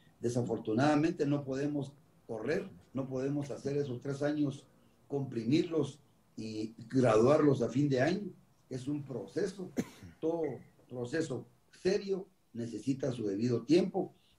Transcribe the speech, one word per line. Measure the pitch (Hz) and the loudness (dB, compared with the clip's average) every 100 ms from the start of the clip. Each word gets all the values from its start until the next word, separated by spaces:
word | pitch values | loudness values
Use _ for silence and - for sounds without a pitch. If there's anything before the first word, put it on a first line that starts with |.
| - - | -20 -6
Desafortunadamente | 117 120 113 113 - 110 147 147 165 180 143 | -4 -2 -2 -2 0 2 4 4 2 0 0
no | 143 | 0
podemos | 127 131 147 147 135 - _ _ - | -2 -4 -2 -2 -6 -10 _ _ -10
correr, | 113 117 180 190 - - | -6 -2 -2 -4 -12 -10
no | 131 131 | -8 -4
podemos | 131 139 143 143 | -2 -2 -2 -4
hacer | 107 139 143 | -6 -4 -2
esos | 139 120 | -2 -4
tres | 139 139 | -6 -2
años, | 147 151 143 139 - _ _ _ - | -2 0 0 -2 -12 _ _ _ -6
comprimirlos | 139 131 117 110 160 175 160 - - _ _ _ - | -4 -4 -4 2 2 2 0 -2 -4 _ _ _ -12
y | 110 107 110 - - | -8 -6 -8 -8 -2
graduarlos | 131 123 107 123 151 147 123 | 4 6 8 8 6 6 4
a | 113 | 2
fin | 135 147 | 2 2
de | 131 | 4
año. | 147 202 185 - _ _ - | 2 0 -4 -12 _ _ -10
Es | 127 131 | -8 -6
un | 147 | -6
proceso, | 135 117 98 151 196 190 180 - - - 90 - | -6 -8 -6 -4 -4 -4 -10 -6 -6 -8 -20 -6
todo | 160 165 151 120 - _ - | -4 -2 -2 -6 -14 _ -12
proceso | 123 120 156 139 120 - _ _ - | -8 -4 -2 -2 -4 -10 _ _ -4
serio | 180 202 196 185 - _ _ | 0 0 0 -4 -6 _ _
necesita | 113 117 104 131 139 143 | -8 -8 -6 -2 -2 -2
su | 117 104 | -2 -2
debido | 98 123 113 | 0 2 0
tiempo. | - 175 196 190 185 - _ | 4 4 4 0 -4 -6 _